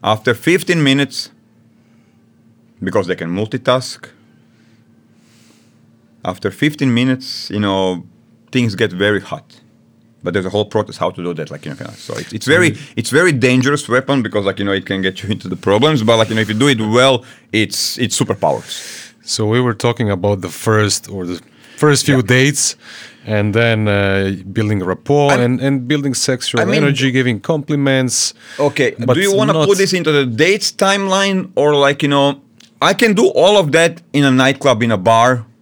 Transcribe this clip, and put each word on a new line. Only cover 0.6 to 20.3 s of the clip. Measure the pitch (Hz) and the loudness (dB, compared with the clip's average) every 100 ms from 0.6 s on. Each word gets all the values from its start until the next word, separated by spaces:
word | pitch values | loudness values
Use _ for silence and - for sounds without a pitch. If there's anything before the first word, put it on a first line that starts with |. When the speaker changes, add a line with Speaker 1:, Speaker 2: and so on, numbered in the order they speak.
| - 170 | 0 0
Speaker 1:
minutes, | 143 135 139 - - _ _ _ _ _ _ _ _ _ _ _ _ _ _ _ | 2 2 0 -6 -14 _ _ _ _ _ _ _ _ _ _ _ _ _ _ _
because | 95 104 87 | -4 -2 -2
they | 90 | -4
can | 85 90 | -4 -4
multitask, | 107 127 - 127 127 - - _ _ _ _ _ _ _ _ _ _ _ _ _ _ _ _ _ _ _ _ _ | -4 -4 0 -2 -2 -16 -20 _ _ _ _ _ _ _ _ _ _ _ _ _ _ _ _ _ _ _ _ _
after | 87 92 101 | -10 -6 -8
fifteen | - 151 151 139 | -2 -4 0 0
minutes, | 120 127 131 - - - | 0 0 -2 -6 -12 -8
you | 104 | -4
know, | 104 95 95 90 - _ _ _ _ | -2 0 0 -2 -10 _ _ _ _
things | 131 120 98 | -2 -2 -2
get | 110 | -4
very | 90 101 101 | 0 0 0
hot. | - 76 _ - _ _ _ _ _ _ | -4 -14 _ -20 _ _ _ _ _ _
But | 90 | -4
there's | 90 92 | -4 -2
a | |
whole | 101 104 | -2 -2
process | 110 104 - | -2 -4 -4
how | 87 | -6
to | 95 | -6
do | 87 82 | -8 -8
that, | 76 | -10
like, | 78 - | -12 -14
you | |
know, | 73 | -14
kinda, | - | -14
so | - - - | -16 -14 -12
it's, | - | -10
it's | 110 123 | -10 0
very, | 160 175 | 2 2
Speaker 2:
Mm. | 110 - - | 0 -10 -8
Speaker 1:
it's | 110 | -2
very | 135 180 | 2 2
dangerous | 143 127 127 127 147 - | 2 2 2 2 -2 0
weapon | 120 135 139 | -2 0 -2
because, | 110 104 98 | 0 -2 -2
like, | 95 | -2
you | 101 | -2
know, | |
it | 98 - | -4 -4
can | 98 | -4
get | 95 95 | -4 -6
you | 101 | -6
into | 110 - | -6 -6
the | 92 | -6
problems. | - 101 143 151 | 0 2 4 2
But, | 110 113 | 2 2
like, | 110 | 2
you | 110 | 0
know, | |
if | 107 | -2
you | 107 | 0
do | 139 | 2
it | 123 | 2
well, | 107 113 135 127 - - _ | 0 4 4 2 -2 -20 _
it's, | 104 107 - - - | -2 -2 -2 -6 -4
it's | 120 - | -4 -2
superpowers. | 135 - 80 62 - - - - - _ | -2 0 0 -2 -6 -14 -14 -16 -18 _
Speaker 2:
So | - - 107 | -10 -4 0
we | 117 | 0
were | 123 110 | 0 -2
talking | 120 117 110 | -2 0 -2
about | 98 101 | 0 0